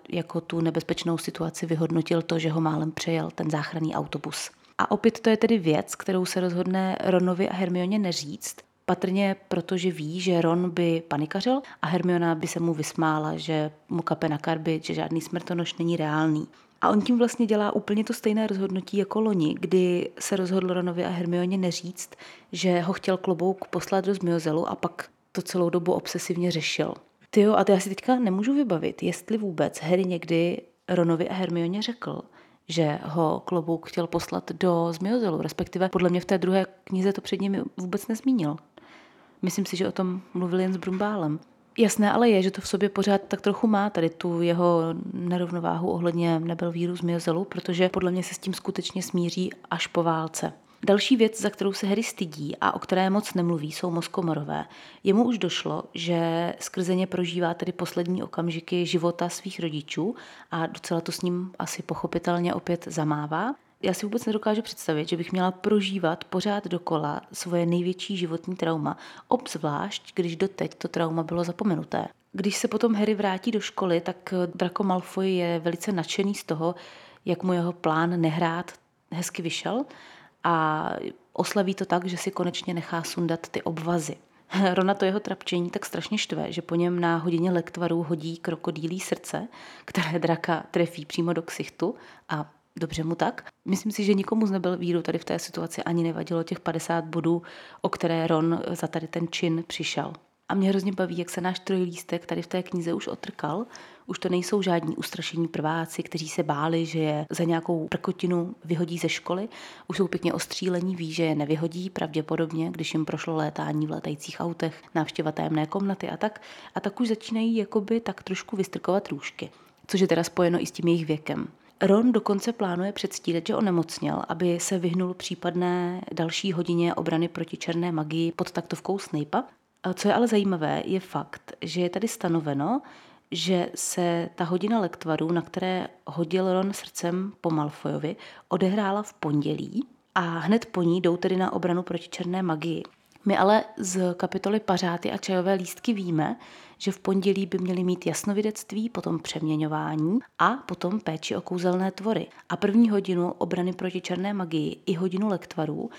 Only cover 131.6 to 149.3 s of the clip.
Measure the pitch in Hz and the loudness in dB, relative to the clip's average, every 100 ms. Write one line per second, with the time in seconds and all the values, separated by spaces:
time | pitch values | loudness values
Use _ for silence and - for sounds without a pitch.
131.6 | 175 160 175 180 226 - 180 165 156 139 | -6 -2 0 0 -2 -2 0 2 2 0
132.6 | 156 269 - - - - - 170 165 180 | 0 0 -4 -20 -20 -20 -10 -4 2 2
133.6 | 170 - - - 175 170 170 - 170 180 | 2 -4 -6 0 2 2 -2 -4 0 0
134.6 | 208 226 175 - 160 156 160 170 165 - | 2 2 0 -2 -2 0 2 0 0 -2
135.6 | 185 185 - - - 147 165 185 190 185 | -2 -2 -4 -10 -10 -4 0 2 4 2
136.6 | 190 202 - - 170 180 196 - 170 160 | 2 -2 -10 -6 -2 -2 -4 -4 0 2
137.6 | 147 - 147 147 151 - - - - 180 | 0 -2 -4 -4 -4 -6 -12 -18 -2 2
138.6 | 185 208 196 202 208 - 151 147 151 151 | 2 2 0 -2 -4 -6 0 0 0 -2
139.6 | - 226 277 _ _ - 170 165 160 226 | -4 -6 -6 _ _ -2 0 -2 2 2
140.6 | - 185 170 180 175 175 185 185 185 - | 2 0 2 4 4 2 2 2 0 0
141.6 | 180 175 180 170 - - 175 185 185 156 | 0 0 -2 -6 -8 -8 -4 -2 0 0
142.6 | 165 160 - _ _ _ 208 196 190 214 | -2 -4 -8 _ _ _ 0 4 6 6
143.6 | - - 190 185 180 175 185 190 190 214 | 2 -6 -4 0 0 0 -2 -2 0 0
144.6 | 208 180 180 170 - - - 185 180 196 | 2 0 0 -2 -4 -6 -2 0 2 0
145.6 | 180 - - 208 180 156 151 - - - | 0 -6 -2 -2 0 0 0 -2 -10 -20
146.6 | - - - 185 - 196 190 190 190 185 | -20 -8 -4 -2 0 2 4 2 0 -2
147.6 | 180 180 180 180 175 156 214 202 214 208 | 0 0 0 0 0 -2 0 0 0 -2
148.6 | - 202 226 190 170 165 - | -6 -4 -4 -4 -2 -2 -4